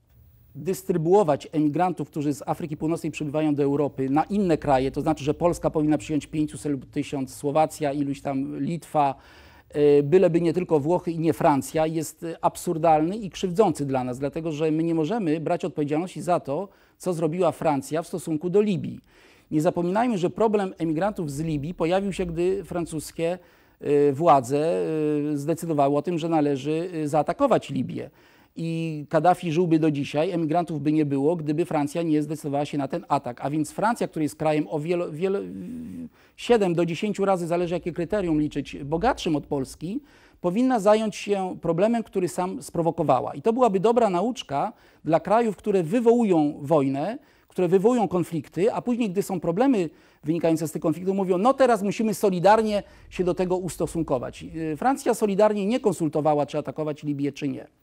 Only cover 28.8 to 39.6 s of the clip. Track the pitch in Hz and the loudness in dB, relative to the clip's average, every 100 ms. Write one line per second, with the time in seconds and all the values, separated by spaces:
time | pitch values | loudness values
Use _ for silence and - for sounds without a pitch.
28.8 | 165 151 139 165 160 175 175 151 180 160 | -4 -6 -2 2 4 2 2 0 2 4
29.8 | 160 143 139 143 175 175 156 165 170 156 | 2 0 -2 -2 -2 -2 -2 -2 -2 -4
30.8 | 143 156 147 139 143 175 151 151 175 160 | -2 0 0 0 0 0 -2 -2 -2 -2
31.8 | 143 170 170 151 143 156 151 139 147 151 | -2 -2 0 0 0 -6 -4 -4 -4 -4
32.8 | 135 170 - 143 127 120 139 156 151 - | -4 -6 -2 -2 -2 -8 -4 -4 -4 -2
33.8 | 202 240 180 170 151 - 156 156 151 156 | -2 -2 -4 -2 -4 -2 0 0 -2 -4
34.8 | 156 175 175 151 190 196 185 190 180 247 | -2 -4 -4 -4 -4 -2 -6 -10 -12 -12
35.8 | 240 175 - - _ - - 240 196 165 | -12 -12 -14 -18 _ -8 2 4 4 2
36.8 | 170 165 214 196 196 190 170 175 180 175 | 0 0 -4 0 0 0 0 -2 0 -4
37.8 | 180 165 165 214 175 151 151 147 135 - | -4 -6 -4 -2 0 0 0 -2 -8 -10
38.8 | 139 165 220 285 190 151 - 143 | -6 -2 0 0 -2 -2 -2 -4